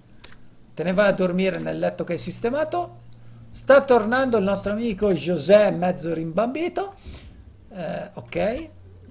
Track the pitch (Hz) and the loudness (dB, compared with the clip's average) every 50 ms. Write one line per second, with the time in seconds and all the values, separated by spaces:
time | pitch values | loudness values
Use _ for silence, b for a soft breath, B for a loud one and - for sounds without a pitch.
0 | - - B B B B B B B B B B - - - - 156 180 185 190 | -20 -20 B B B B B B B B B B -20 -14 -8 -6 -4 0 2 2
1 | 208 196 - - 185 180 175 185 190 185 170 165 160 160 160 160 175 180 180 - | 4 4 4 2 2 2 2 2 0 0 0 -2 -4 -6 -4 -2 -2 -2 -2 -4
2 | 165 - 170 160 - 180 - - - 233 269 294 311 311 349 349 349 - - - | -6 -4 -4 -4 -4 -6 -6 -4 -4 -2 0 -2 -2 -2 -2 -4 -4 -6 -10 -18
3 | - - B B B B B B B B - - - - - - - - 247 226 | -20 -20 B B B B B B B B -16 -2 4 6 6 6 6 6 4 4
4 | 202 220 247 262 269 254 233 214 190 196 196 196 - 202 208 220 240 233 196 185 | 4 2 0 0 2 2 2 2 2 2 0 -2 -2 -4 -4 -2 -2 -4 -2 0
5 | 214 202 180 147 135 170 180 151 135 170 202 214 208 196 165 165 180 180 180 - | 2 2 2 2 0 0 -2 0 4 6 6 8 6 6 2 0 0 0 0 -2
6 | 151 170 160 160 165 165 160 196 226 247 269 311 339 349 349 349 392 392 - B | -4 -4 -4 -4 -4 -4 -2 -2 -2 0 -2 -4 -4 -4 -4 -4 -6 -6 -8 B
7 | B B B B B B B B B B - - - - 220 185 160 160 170 165 | B B B B B B B B B B -20 -20 -20 -16 -12 -10 -8 -6 -6 -8
8 | 165 - - - - - - 170 180 208 247 320 330 - - - - - - - | -10 -12 -14 -16 -12 -8 -4 -2 -2 -2 -2 -4 -8 -12 -16 -20 -20 -20 -20 -20
9 | - - | -20 -20